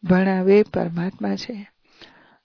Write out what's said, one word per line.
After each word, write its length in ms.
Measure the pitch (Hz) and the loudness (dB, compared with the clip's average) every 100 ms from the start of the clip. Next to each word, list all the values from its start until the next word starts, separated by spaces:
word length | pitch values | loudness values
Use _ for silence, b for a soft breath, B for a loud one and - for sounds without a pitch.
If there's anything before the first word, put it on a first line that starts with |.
ભણાવે 600 | 175 185 190 190 185 202 | 0 2 2 0 4 4
પરમાત્મા 760 | 214 - 170 170 180 - 208 196 | 2 -2 -6 -6 -8 -6 -6 -6
છે. 300 | - 220 202 _ b b b b b b | -8 -14 -16 _ b b b b b b